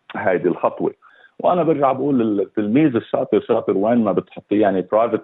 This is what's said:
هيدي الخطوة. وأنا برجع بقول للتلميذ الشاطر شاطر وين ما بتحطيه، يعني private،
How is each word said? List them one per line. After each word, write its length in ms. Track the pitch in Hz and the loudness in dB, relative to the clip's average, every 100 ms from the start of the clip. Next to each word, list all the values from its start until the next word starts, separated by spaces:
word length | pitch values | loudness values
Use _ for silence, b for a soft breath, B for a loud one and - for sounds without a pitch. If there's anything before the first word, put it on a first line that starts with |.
| - 104 | -14 -6
هيدي 320 | 101 90 87 | -2 0 0
الخطوة. 460 | 82 117 - - - b b b b | -2 -4 -2 -6 -8 b b b b
وأنا 240 | - 180 | 0 0
برجع 280 | 156 143 139 | 0 0 0
بقول 280 | 131 139 131 | 0 0 0
للتلميذ 760 | 113 101 95 - 104 127 156 117 | 0 0 -2 -4 0 2 2 0
الشاطر 460 | - 139 131 131 | -2 -4 0 -2
شاطر 360 | - 113 - 95 | 0 -2 0 0
وين 200 | 104 120 | 2 2
ما 140 | 107 | 2
بتحطيه، 500 | 90 - - - 104 | 0 -4 -12 -4 2
يعني 260 | 104 95 90 | 2 0 0
private، 300 | 107 117 107 | 0 2 -2